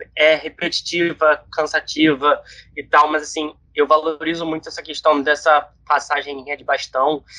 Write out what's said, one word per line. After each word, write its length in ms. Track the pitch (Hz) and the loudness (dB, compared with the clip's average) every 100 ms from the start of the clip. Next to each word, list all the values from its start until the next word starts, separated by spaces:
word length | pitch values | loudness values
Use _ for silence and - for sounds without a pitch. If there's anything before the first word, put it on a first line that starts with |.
| - - | -12 0
é 200 | 156 156 | 2 2
repetitiva, 1120 | 156 - 170 - - 170 170 156 151 147 - | -2 -8 -6 -6 -4 -2 -2 2 2 2 -2
cansativa 880 | - 151 156 - 151 156 135 147 143 - - - - | -6 -2 -4 -4 2 2 4 2 0 -2 -20 -20 -16
e 40 | |
tal, 300 | 143 156 151 | 0 4 4
mas 120 | 151 | 0
assim, 300 | 151 156 151 - _ - | -4 -8 -8 -10 _ -2
eu 100 | 143 | 2
valorizo 600 | 156 160 147 160 165 165 | 2 2 -4 -6 -4 -4
muito 240 | 160 160 | -6 -8
essa 120 | 165 | -14
questão 400 | 160 147 156 147 | -14 -2 2 2
dessa 480 | 139 147 165 147 - _ - | 2 0 4 2 2 _ -2
passagem 540 | 143 - 143 143 139 | -2 0 -4 -4 -10
em 60 | 131 | -10
rede 180 | 143 | -10
bastão 600 | 131 135 - 131 143 151 _ | -4 -4 -2 0 0 0 _